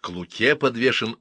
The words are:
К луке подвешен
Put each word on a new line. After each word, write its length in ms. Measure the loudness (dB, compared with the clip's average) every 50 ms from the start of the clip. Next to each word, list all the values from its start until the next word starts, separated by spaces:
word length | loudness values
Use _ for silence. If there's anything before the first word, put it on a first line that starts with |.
К 80 | -12 -10
луке 460 | -8 -8 -10 -10 -4 0 2 2 4
подвешен 640 | 4 2 0 0 2 2 2 2 2 -2 -4 -6 -8